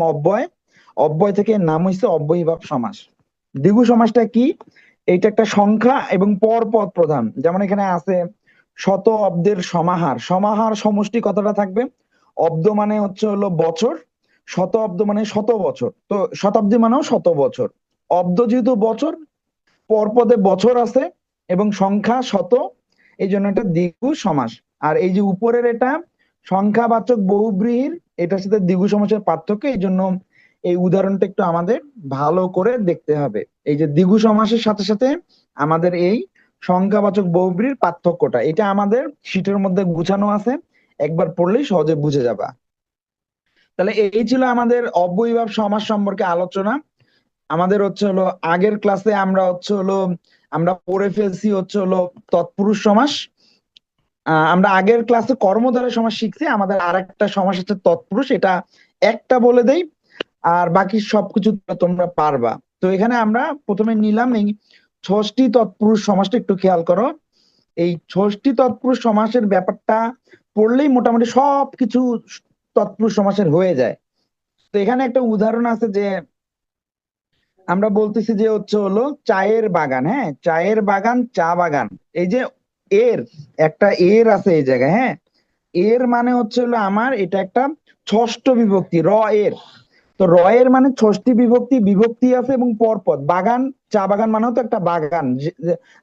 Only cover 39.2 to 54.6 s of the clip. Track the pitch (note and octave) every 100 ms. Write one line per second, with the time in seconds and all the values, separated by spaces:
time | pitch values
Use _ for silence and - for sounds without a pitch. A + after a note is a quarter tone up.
39.2 | - F#3+ F3+ G3+ G3 F#3 F#3 E3 E3+ G3
40.2 | G#3 G#3 A3+ D4+ - _ _ - D3+ E3
41.2 | E3+ E3+ F3 A#3 C#4+ F#3 D3+ D#3 D3 C#3+
42.2 | A#2+ G2+ - - _ _ _ _ _ _
43.2 | _ _ _ _ _ - F#3+ G#3 G#3 G#3
44.2 | A3+ C4 B3+ A#3+ A#3 A#3+ A#3+ F3 F3+ F3+
45.2 | A#3 A#3 A3 G#3+ G#3 G#3 G#3 G#3 G3+ F#3+
46.2 | F#3+ E3+ F3+ G3 G3 C#4 - _ _ _
47.2 | _ _ - D#3+ F3+ G3+ G3 F#3+ G#3 F#3+
48.2 | F#3+ - D#3+ F3 G#3 G#3+ G#3 G3 G#3+ G3+
49.2 | F#3+ F#3+ F#3 F3+ - G#3 F#3+ G3 F#3+ F3
50.2 | _ _ _ D3+ E3+ F#3 - F#3+ G3+ G3
51.2 | G#3 F#3 G#3+ G3 F#3 G#3 F#3 F#3 F3+ -
52.2 | - F3 E3+ - G3+ G3+ G#3+ G#3 D4 -
53.2 | - _ _ _ _ _ _ _ _ _
54.2 | - D#3 D#3 F3+